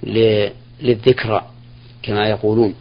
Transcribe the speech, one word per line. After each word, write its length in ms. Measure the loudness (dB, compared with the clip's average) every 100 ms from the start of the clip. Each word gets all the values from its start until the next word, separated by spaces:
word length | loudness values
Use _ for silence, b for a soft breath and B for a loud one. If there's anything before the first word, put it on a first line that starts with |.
ل-، 460 | -4 2 2 2 -2 -6 -20 -8
للذكرى 640 | -2 0 2 0 0 -4 -4 -20 -20 -20 -20 -18
كما 260 | -6 -2 -2
يقولون 440 | 0 0 2 2 0